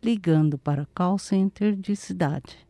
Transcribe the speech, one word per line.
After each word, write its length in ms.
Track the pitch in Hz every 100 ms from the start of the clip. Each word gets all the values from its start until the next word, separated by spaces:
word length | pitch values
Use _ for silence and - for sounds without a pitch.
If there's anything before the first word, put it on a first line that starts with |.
ligando 560 | 226 226 170 156 156 143
para 260 | - 143 147
call 240 | - 180 196
center 560 | - 196 190 - 208
de 220 | 196 190 202
cidade. 720 | - 185 156 147 - -